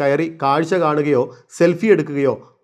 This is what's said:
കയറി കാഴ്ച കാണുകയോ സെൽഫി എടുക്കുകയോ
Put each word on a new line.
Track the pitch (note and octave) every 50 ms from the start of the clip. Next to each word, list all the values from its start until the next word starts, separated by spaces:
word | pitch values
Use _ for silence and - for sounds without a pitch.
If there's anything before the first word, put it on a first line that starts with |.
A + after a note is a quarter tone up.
കയറി | C#3+ C#3 C#3 D3 E3 D#3+ E3 -
കാഴ്ച | C#3+ C#3 C#3 D#3 E3 D#3+ F#3+
കാണുകയോ | F3+ E3 D3+ D3 D3+ C#3+ D3 C#3+ A#2+ B2 - - - _ _
സെൽഫി | - - E3+ E3+ E3+ E3 A3 A3
എടുക്കുകയോ | G3 D#3 D3 D3+ C#3+ C#3+ C#3 C3 A2+ - - _ _ _